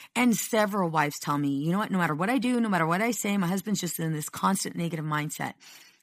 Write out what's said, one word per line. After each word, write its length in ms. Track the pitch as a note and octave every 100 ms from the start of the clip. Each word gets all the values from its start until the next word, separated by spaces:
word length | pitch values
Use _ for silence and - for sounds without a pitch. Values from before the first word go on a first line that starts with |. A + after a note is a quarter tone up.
| -
and 220 | - B3 G#3
several 540 | - A3 G#3 G3+ F3
wives 280 | D#3+ D3 -
tell 200 | - D3
me, 100 | C#3+
"You 240 | C#3 D#3
know 60 | F#3
what? 120 | G#3+
No 60 | F#3+
matter 180 | E3
what 140 | D3+ F#3+
I 80 | C4
do, 240 | A#3+ B3
no 80 | A3+
matter 180 | F#3 D#3+
what 140 | F3
I 120 | A3+
say, 220 | A3 G#3 G3+
my 80 | E3+
husband's 340 | F#3+ G#3+ G3
just 180 | F3 -
in 140 | E3
this 160 | D#3 D3+
constant 480 | - F#3+ F#3+ F3+ E3+
negative 300 | E3+ D#3 D3+
mindset." 480 | D3+ D3+ - C3+ - - - - _